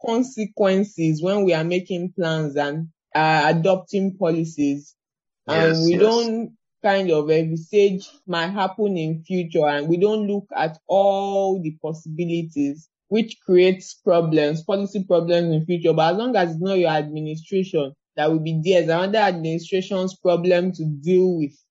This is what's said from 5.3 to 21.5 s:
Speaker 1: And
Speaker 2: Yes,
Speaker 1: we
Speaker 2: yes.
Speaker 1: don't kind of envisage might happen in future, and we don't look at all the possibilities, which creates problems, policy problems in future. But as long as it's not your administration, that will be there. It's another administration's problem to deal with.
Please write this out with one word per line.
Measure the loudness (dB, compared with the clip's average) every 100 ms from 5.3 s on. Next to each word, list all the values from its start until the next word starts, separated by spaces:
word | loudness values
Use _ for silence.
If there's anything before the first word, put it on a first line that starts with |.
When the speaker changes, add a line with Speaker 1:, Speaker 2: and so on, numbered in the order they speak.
| _ -4
Speaker 1:
And | 2 2
Speaker 2:
Yes, | 4
Speaker 1:
we | 2 4
Speaker 2:
yes. |
Speaker 1:
don't | 4 4 0 -4 -6 -12 _ _
kind | 0 0 2
of | 0 2
envisage | 0 0 -4 -2 2 2 2 -8 _ -8
might | -4 -4
happen | -2 -4 -2 -2 -2
in | -4 -6
future, | -4 -4 -2 2 2
and | 0 0
we | 2
don't | 2 0 -2
look | -4 -6 -4
at | -4 -6 -2
all | 2 2 2 -2 -2 0 -2
the | -4 -8
possibilities, | -10 -10 -12 -8 -4 -4 -6 -4 -4 -4 _ _ _
which | -2 -2 -6
creates | 2 4 4 2 -6
problems, | -6 0 2 2 2 2 -2
policy | -4 -4 -4 -6
problems | 0 0 2 0 2
in | 0 0
future. | 0 2
But | 2 2
as | 0
long | 0 0
as | 0
it's | -2
not | -2 0
your | 2
administration, | 0 -4 -8 -8 -10 -6 -4 -2 -2 -4 -8 _ -4
that | 0
will | 0
be | -2 -2
there. | 2 2
It's | 2
another | 0 0 2
administration's | 0 0 -4 -6 -4 -4 -2 -4 -4 -2
problem | 0 2 2 2 2
to | -4
deal | -6 -4 0 2 4 0
with. | -4